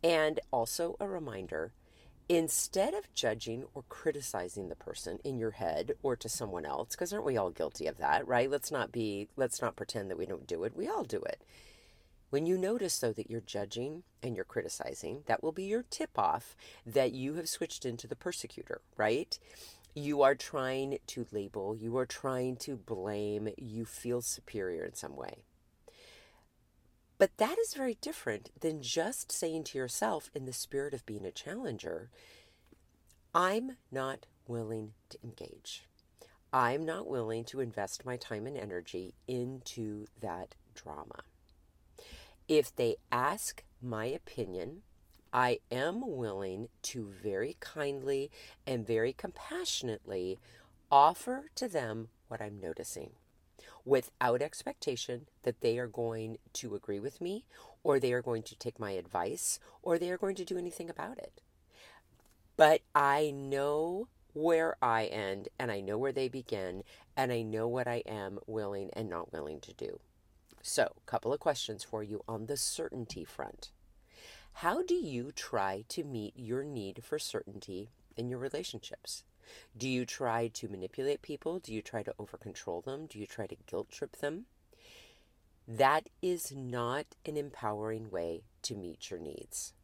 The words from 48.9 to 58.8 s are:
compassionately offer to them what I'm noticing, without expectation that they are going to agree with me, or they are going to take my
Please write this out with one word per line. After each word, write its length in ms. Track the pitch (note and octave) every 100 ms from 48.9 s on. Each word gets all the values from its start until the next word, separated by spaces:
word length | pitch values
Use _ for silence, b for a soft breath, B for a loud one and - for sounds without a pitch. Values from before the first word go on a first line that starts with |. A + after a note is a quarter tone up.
| A2+ A#2
compassionately 1300 | C3+ - - - E4+ F4 - B2+ G#2+ - G2 F2+ F#2+ B B B B _
offer 600 | C#3+ D3 F3 - C4 D4+ -
to 120 | B3
them 420 | E3 A#2+ A2 A2+ _ _
what 120 | A2+
I'm 180 | G#2+ G#2
noticing, 580 | F#2 - - - - - _ _ _ - B B
without 560 | - C3+ - _ B2+ B2
expectation 880 | C#3+ - - - - B2 - B2 D3 _
that 180 | - -
they 180 | A#2+ A#2
are 80 | B2
going 520 | G#2+ A#2 A2+ A2 A2+ -
to 200 | - A#2+
agree 240 | G2+ - G2+
with 220 | A#2 -
me, 240 | F3 G3+ - B B B
or 180 | - C#3
they 140 | B2+
are 80 | B2
going 200 | B2 A2+
to 120 | A2 -
take 220 | B2
my 140 | -